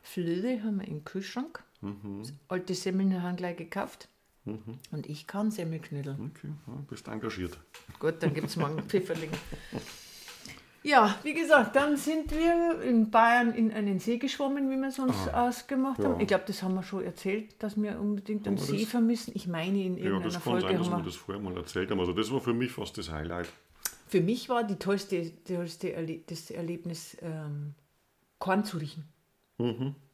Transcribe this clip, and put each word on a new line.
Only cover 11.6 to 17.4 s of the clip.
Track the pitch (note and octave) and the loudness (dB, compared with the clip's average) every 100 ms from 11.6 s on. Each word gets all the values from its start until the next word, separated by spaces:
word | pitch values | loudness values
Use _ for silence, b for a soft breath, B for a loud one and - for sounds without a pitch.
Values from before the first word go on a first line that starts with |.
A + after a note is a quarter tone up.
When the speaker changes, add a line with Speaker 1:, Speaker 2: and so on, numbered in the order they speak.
| A3 C4+ | 8 4
Speaker 1:
dann | D4 C#4+ | 4 2
sind | D4 D#4+ D#4 | 2 0 0
wir | D4+ E4 E4+ E4+ E4 | 2 4 6 4 2
in | - A#3 A3 | 4 4 6
Bayern | A3+ A#3 A#3+ A#3+ | 8 8 8 4
in | A3+ A3 | 4 2
einen | G#3+ G3+ F#3 | 2 0 0
See | A3+ A#3 | 0 0
geschwommen, | C4+ - C#4 C#4+ C4+ | -2 0 0 0 0
wie | C4 | 0
wir | C4+ | -2
es | C4 | 0
uns | B3+ G#3+ F#3+ | 0 2 0
Speaker 2:
Ah, | A#3 B3 | 2 2
Speaker 1:
ausgemacht | A#3+ - C4+ C4+ B3 | 0 -2 0 0 2
Speaker 2:
ja. | G3+ | 2
Speaker 1:
haben. | F3 | 2
Ich | G#3 | 2
glaub, | F#3+ - | 2 2
das | G3 | -4
haben | F#3 F#3+ | 0 -2
wir | |
schon | F3+ G3 | -2 -4
erzählt, | F#3 F3 F#3+ G#3 | -4 -4 -2 -2